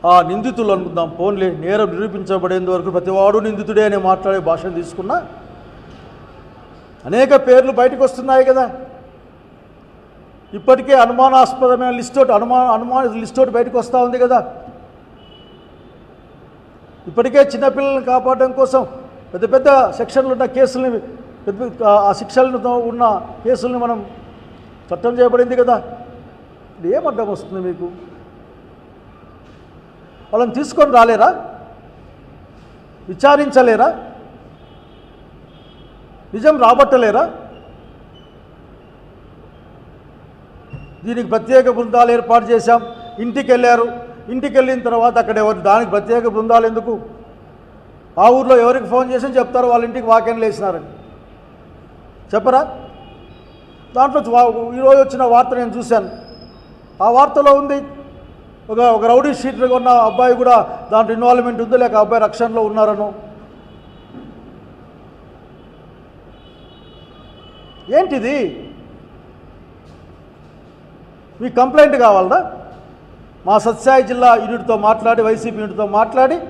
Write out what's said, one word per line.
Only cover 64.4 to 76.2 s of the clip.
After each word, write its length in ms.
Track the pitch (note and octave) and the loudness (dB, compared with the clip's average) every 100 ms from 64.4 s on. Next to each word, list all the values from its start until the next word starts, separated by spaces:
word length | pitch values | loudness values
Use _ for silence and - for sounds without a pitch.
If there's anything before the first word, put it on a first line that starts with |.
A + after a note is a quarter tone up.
| - - - - - - - - - - - - - - - - - - - - - - F4+ - A2 C#3+ D3+ - D3 - - - - - - C#4 | -20 -20 -20 -20 -20 -20 -20 -20 -20 -20 -20 -20 -20 -20 -20 -20 -20 -20 -20 -20 -20 -20 -20 -20 -20 -20 -20 -20 -20 -20 -20 -20 -20 -20 -2 0
ఏంటిది? 400 | F#4+ C4+ A3+ C#4+ F#3+ - - - - - - - - - - - - - - - - - - - - - - - - - - - - - | 0 -4 -4 -4 -6 -10 -20 -20 -20 -20 -20 -20 -20 -20 -20 -20 -20 -20 -20 -20 -20 -20 -20 -20 -20 -20 -20 -20 -20 -20 -20 -20 -20 -10
మీ 80 | A#3+ | -4
కంప్లైంట్ 480 | A#3+ C4 D4+ D4 C4+ A#3 | 0 2 6 6 6 4
కావాలదా? 340 | G3 F#3 D#4+ E4+ - - - - - - - - - F3+ | 4 2 0 -2 -14 -20 -20 -20 -20 -20 -20 -20 -12 0
మా 120 | G#3 | 0
సత్సాయి 460 | A3+ - C4 C4 | 0 -2 2 2
జిల్లా 320 | A#3+ B3 B3 A#3 | 2 2 4 4
యూనిట్తో 420 | G#3+ A#3+ - A3 | 0 -8 -4 0
మాట్లాడి, 440 | G#3 A3 A3+ A#3 | 0 0 0 0
వైసీపీ 360 | A3 A3 A3+ G#3 | 0 -2 -6 -10
యూనిట్తో 260 | G#3+ F3+ G#3 | -10 -6 -2
మాట్లాడి 520 | G3+ A3+ B3+ | -2 0 0